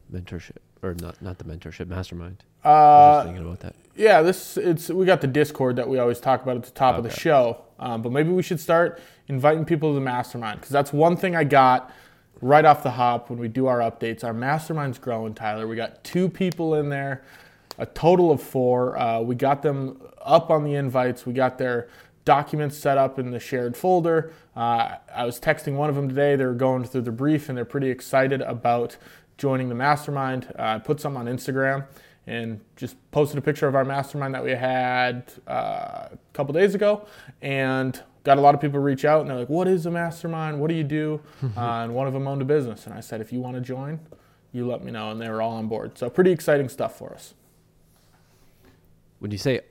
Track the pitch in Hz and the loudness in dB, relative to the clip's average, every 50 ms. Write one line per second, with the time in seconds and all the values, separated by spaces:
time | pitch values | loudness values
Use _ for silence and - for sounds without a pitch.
0 | _ - - 92 87 - 92 82 - - - - - _ _ _ - 95 85 87 | _ -14 -14 -12 -12 -10 -12 -12 -14 -16 -20 -20 -20 _ _ _ -10 -8 -8 -8
1 | 85 85 - _ - 92 90 - 92 87 80 85 - 82 78 - 90 87 90 92 | -10 -14 -14 _ -12 -12 -12 -12 -12 -14 -14 -12 -14 -14 -12 -12 -10 -8 -8 -8
2 | 92 - 87 87 85 87 95 - _ _ _ _ - 151 151 151 151 147 147 147 | -8 -8 -10 -12 -12 -14 -16 -18 _ _ _ _ 2 4 6 8 8 10 10 10
3 | 147 147 151 147 - - 92 92 82 85 87 - - 90 - _ _ _ _ - | 10 10 8 6 2 -2 -8 -10 -10 -10 -10 -12 -14 -16 -18 _ _ _ _ 2
4 | 208 220 190 156 160 175 185 - - - - 170 - 180 165 156 - - 165 185 | 6 6 6 6 6 4 2 -2 -6 -8 -6 -2 0 0 0 -2 -4 -4 -2 2
5 | 185 175 185 - 151 135 127 147 151 147 - - 131 127 123 127 120 127 131 127 | 4 4 4 2 2 0 2 2 0 0 0 -2 -2 0 0 -2 -2 -2 0 0
6 | 120 120 120 - - 139 127 120 - 131 123 120 110 - - - 135 127 - - | 0 0 0 0 0 0 0 0 0 -4 -4 -4 -6 -10 -2 2 2 2 4 2
7 | 117 113 - - - 170 151 135 123 117 113 - - - _ - 127 127 117 113 | -2 -6 -8 -2 2 4 4 6 4 2 0 -6 -12 -20 _ -12 -8 -6 -6 -6
8 | 113 120 123 143 156 165 185 185 185 - 185 156 - - 165 170 175 160 - - | -4 -2 0 0 2 2 2 0 0 -2 -4 -4 0 2 4 4 4 2 -2 -8
9 | - - - _ _ - 139 127 131 151 156 165 156 - 170 151 156 156 143 139 | -16 -20 -20 _ _ -6 -2 2 2 2 2 2 0 0 0 0 0 0 0 -2
10 | 135 127 123 123 120 - - 123 117 107 104 - - - 135 143 143 - - 143 | -2 -2 -4 -4 -6 -6 -8 -8 -8 -8 -8 -10 -8 -2 0 0 0 2 2 4
11 | 160 170 175 170 - 185 170 165 156 135 143 135 131 127 127 127 - - - - | 4 4 4 2 0 -2 0 0 2 4 6 8 8 8 6 4 0 -6 -18 -20
12 | - _ _ _ _ _ _ - - 127 143 156 156 156 143 143 - 131 117 120 | -20 _ _ _ _ _ _ -4 4 6 6 8 10 8 6 6 2 -2 0 2
13 | 123 120 120 117 - - 123 120 120 113 110 131 131 131 123 120 117 117 120 - | 2 2 2 0 -4 -8 -8 -6 -6 -4 -2 0 2 2 2 2 0 -2 -2 -4
14 | - - 139 - - 117 113 113 123 135 151 156 160 - 160 156 143 135 120 - | -4 -6 -4 -6 -6 -6 -6 -4 -2 -2 -2 -2 -4 -6 -6 -4 -4 -6 -6 -8
15 | - 127 117 113 110 110 110 - 117 107 107 110 110 110 117 113 113 - - _ | -6 -6 -6 -4 -6 -8 -8 -6 -6 -6 -4 -4 -6 -6 -6 -6 -8 -8 -10 _
16 | - - - 175 185 185 185 - 190 180 - - 165 160 156 151 147 147 143 139 | -10 -4 -2 0 0 0 -2 -2 -2 -2 -2 -2 -2 0 0 0 0 -2 -4 -4
17 | 139 139 135 135 - - - - - - _ _ _ - - - 117 - - - | -4 -6 -8 -8 -12 -18 -20 -20 -20 -20 _ _ _ -18 -12 -10 -10 -10 -6 2
18 | - 165 180 180 175 165 143 127 - - - 135 127 123 123 123 127 127 - - | 4 6 6 6 6 4 4 2 -2 -4 -2 0 2 2 2 2 2 0 0 -2
19 | 127 117 113 113 117 120 123 120 139 135 143 139 - 151 139 139 135 131 135 - | 0 0 0 0 -2 -2 -2 0 2 0 2 2 0 -2 -2 -2 -4 -8 -10 -14
20 | - - - - - - 156 170 165 - 160 151 147 147 143 143 143 139 131 131 | -18 -20 -20 -12 4 4 6 6 6 4 0 0 0 0 -2 -2 -2 0 0 0
21 | 127 127 123 - - 131 120 131 131 127 131 - 131 127 123 117 117 - - - | 0 0 -2 -4 -8 -6 -2 0 0 0 -2 -2 -4 -2 -2 -4 -6 -8 -14 -20
22 | - _ _ _ _ 156 143 143 147 - - 151 151 143 147 - - 147 139 139 | -20 _ _ _ _ 4 4 4 2 0 -4 -4 -4 -4 -6 -2 0 2 4 4
23 | 135 131 135 139 127 123 123 117 - - 139 123 123 120 123 - - 185 185 180 | 2 2 0 -6 -6 -6 -8 -10 -8 -6 -4 -4 -2 -4 -4 -2 0 2 2 2
24 | 160 165 165 160 160 160 - - _ _ _ 123 117 117 117 117 117 - - - | 2 2 2 0 0 -2 -10 -20 _ _ _ -4 -2 0 2 0 0 -2 -6 -10
25 | - - - - 123 120 120 - - 160 151 - - 151 139 139 147 151 139 139 | -16 -10 -8 -6 -6 -6 -6 -4 -2 -2 -2 -2 -4 -4 -4 -2 -2 -2 -2 -2
26 | 143 135 127 139 143 143 143 135 131 127 123 120 135 131 127 127 120 113 - 131 | -2 -2 0 2 2 4 4 2 0 -2 0 0 0 0 0 -2 -4 -4 -6 -6
27 | 117 123 113 117 135 151 156 143 147 - 131 123 117 - - 143 135 131 123 127 | -4 -4 -4 -2 0 0 0 0 -2 -6 -8 -8 -8 -6 -4 -4 -2 -4 -4 -6
28 | - - - 135 131 135 143 131 120 120 120 117 - 120 120 120 117 117 - - | -6 -2 0 2 2 2 0 -2 -4 -6 -6 -2 0 0 0 0 -2 -6 -8 -16
29 | - - - - _ _ _ - 143 139 131 131 127 123 120 117 131 147 147 143 | -20 -20 -20 -20 _ _ _ -4 -2 -2 0 -2 -2 -4 -4 -2 0 0 0 0
30 | - - 143 139 135 131 131 127 123 - - - - 110 110 110 - - 147 139 | -2 -6 -6 -4 -4 -4 -4 -6 -8 -10 -8 -6 -4 -4 -4 -4 -2 -4 -4 -4
31 | - 147 139 127 117 120 127 123 - - 131 135 135 135 139 139 139 - - - | -4 -6 -6 -6 -6 -6 -6 -6 -6 -4 -2 -2 0 0 -2 -4 -6 -12 -18 -20
32 | - _ _ _ _ - 113 117 113 113 113 104 - _ _ - 123 120 - - | -20 _ _ _ _ -10 -8 -8 -8 -8 -10 -12 -14 _ _ -12 -12 -12 -12 -16
33 | _ _ - 147 147 147 147 139 - 156 143 - 156 139 135 135 135 135 139 139 | _ _ 0 0 0 0 -2 -2 -2 -2 -2 0 0 2 2 2 0 0 -2 -4
34 | 135 - - 147 139 135 131 127 127 131 127 120 127 127 127 127 127 127 127 127 | -6 -6 -6 -6 -6 -6 -6 -4 -4 -4 -2 -2 -2 -2 0 0 0 0 0 0
35 | 123 123 123 123 127 - - - - - 131 120 110 104 98 82 - - - - | 0 0 -2 -6 -10 -14 -20 -18 -10 -6 -6 -4 -4 -4 -6 -6 -8 -10 -12 -14
36 | - - - - _ _ - - 139 135 143 170 196 202 190 202 208 208 208 208 | -14 -16 -18 -20 _ _ -8 -6 -4 -2 2 4 4 4 4 2 2 0 0 0
37 | - - - - - - - _ - 139 139 135 135 131 131 131 131 131 - - | -6 -14 -20 -20 -20 -20 -18 _ -8 -4 -2 -2 0 0 0 -2 -2 -4 -6 -8
38 | - - _ _ - 143 139 139 143 143 147 147 156 143 139 143 139 143 135 135 | -14 -20 _ _ 2 4 4 8 8 6 6 6 2 -2 -2 0 0 0 0 2
39 | 151 147 156 156 143 143 131 123 120 135 151 175 185 185 185 175 160 175 170 170 | 2 4 4 4 2 -2 -4 -6 -4 -2 -2 0 2 2 0 0 -2 -4 -4 -4
40 | 170 165 160 - - 165 160 160 160 156 151 143 147 160 170 160 156 135 151 156 | -4 -6 -8 -8 -8 -8 -6 -6 -6 -6 -4 -4 -2 -2 -2 -2 -4 -2 -2 -4
41 | 156 151 151 151 - - - - 139 127 104 120 117 117 117 117 117 117 117 127 | -2 -4 -4 -6 -10 -16 -10 -8 -8 -6 -4 -4 -4 -4 -4 -4 -4 -4 -4 -4
42 | 135 135 131 135 139 139 139 139 131 135 147 151 131 117 104 - - 113 101 107 | -4 -2 -4 -4 -4 -4 -4 -4 0 0 0 0 0 -2 -8 -12 -14 -16 -16 -16
43 | - - 120 110 110 - 123 123 127 127 127 123 123 127 127 127 135 143 160 160 | -12 -10 -10 -10 -8 -8 -8 -8 -8 -8 -8 -8 -8 -8 -8 -8 -8 -10 -10 -12
44 | 160 - - - _ _ _ _ _ _ - 123 120 120 120 - 123 123 117 110 | -14 -18 -20 -20 _ _ _ _ _ _ -8 -6 -6 -4 -6 -8 -10 -12 -10 -10
45 | 107 107 110 113 113 113 110 110 110 113 113 113 110 110 113 107 107 113 - - | -10 -8 -8 -8 -8 -8 -4 -4 -4 -4 -4 -6 -6 -6 -6 -6 -8 -10 -10 -8
46 | 127 120 - - 185 190 180 160 - 170 147 143 139 123 - - 113 110 - - | -8 -2 2 4 4 4 2 2 2 2 2 2 0 -2 -4 -6 -6 -6 -8 -12
47 | - - - - - - _ _ _ _ _ _ _ _ _ _ _ _ _ _ | -16 -16 -16 -18 -20 -20 _ _ _ _ _ _ _ _ _ _ _ _ _ _
48 | _ _ _ _ _ _ _ _ _ _ _ _ _ - _ _ _ _ _ _ | _ _ _ _ _ _ _ _ _ _ _ _ _ -20 _ _ _ _ _ _
49 | _ _ _ _ 101 104 104 95 - 135 127 - - _ | _ _ _ _ -8 -8 -6 -4 -2 -2 -2 -2 -4 _